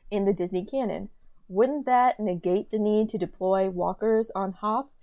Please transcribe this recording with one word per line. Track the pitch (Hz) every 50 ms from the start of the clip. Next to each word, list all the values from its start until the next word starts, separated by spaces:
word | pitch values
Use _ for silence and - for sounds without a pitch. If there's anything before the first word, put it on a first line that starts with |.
| - -
in | 208 202 202
the | 196 196
Disney | - 175 180 185 180 196
canon. | - - 269 247 202 156 170 196 196 - - - - - - - -
Wouldn't | 180 196 233 262 294 294 247
that | 254 254 247 247 254 - -
negate | 214 196 180 170 - 180 180 208 - -
the | - 220
need | 208 208 214 214 220 214
to | - 196
deploy | 175 170 - - 185 185 190 190 190 190
walkers | 185 175 175 180 190 - 208 220 220 220 226 220 -
on | 190 196 190 185
Hoth | - 208 208 214 247 277 - - -